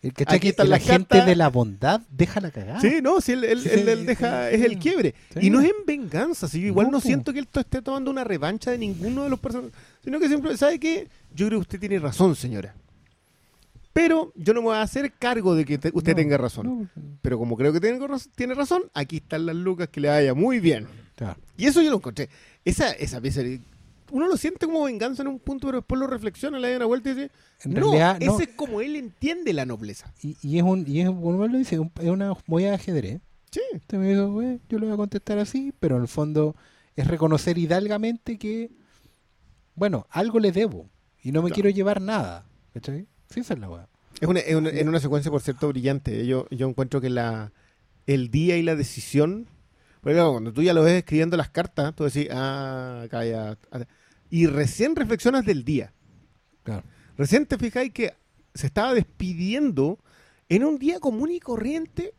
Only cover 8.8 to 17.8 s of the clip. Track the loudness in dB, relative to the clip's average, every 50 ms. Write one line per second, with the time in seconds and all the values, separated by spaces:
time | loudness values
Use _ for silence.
8.8 | -4 -6 -6 -4 -4 -4 -4 -4 -2 -2 -4 -4 -4 -6 -6 -6 -8 -10 -16 -20
9.8 | -20 -20 _ _ _ -6 -2 0 2 2 2 0 0 -2 0 2 2 2 2 2
10.8 | -2 -2 -2 -2 -4 -8 _ _ _ -20 -4 -2 -2 0 0 -2 -4 -4 -8 -10
11.8 | -6 -4 -4 -2 -2 -4 2 4 4 4 4 2 -4 -8 -6 -8 -10 -12 -16 -20
12.8 | _ _ _ _ _ _ _ _ _ _ _ _ _ _ _ _ _ _ _ -20
13.8 | -20 _ _ 2 4 4 4 2 0 -4 _ -4 2 2 2 2 2 0 0 0
14.8 | -2 -2 -2 -4 -4 -4 -6 _ -2 -2 -2 2 2 2 2 2 2 0 -2 -2
15.8 | -2 -2 -2 0 2 2 2 2 4 2 2 2 0 -2 -4 -4 -6 -6 -6 -6
16.8 | -8 -10 _ -18 -18 -18 -18 -6 _ -4 -2 -2 -2 -4 -2 0 2 2 2 2